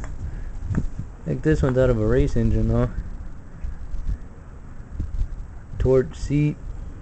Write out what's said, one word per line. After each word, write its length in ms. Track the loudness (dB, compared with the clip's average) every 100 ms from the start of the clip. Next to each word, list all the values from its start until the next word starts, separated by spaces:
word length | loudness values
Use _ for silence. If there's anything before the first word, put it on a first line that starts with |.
| 0 -6 -6 -6 -6 -6 -2 0 0 -2 -8 -8
think 180 | -4 0
this 200 | 2 4
one's 160 | 4 6
out 100 | 6
of 100 | 4
a 80 | 4
race 300 | 4 4 4
engine 320 | 4 4 4
though. 220 | 4 2 0 -6 -6 -10 -10 -12 -8 -6 -6 -4 -2 -2 -2 -6 -14 -16 -14 -14 -12 -10 -6 -4 -2 -2 -4 -10 -12 -8 0
Torch 360 | 4 6 4
seat, 440 | -2 0 2 2 0 -8 -10 -10 -10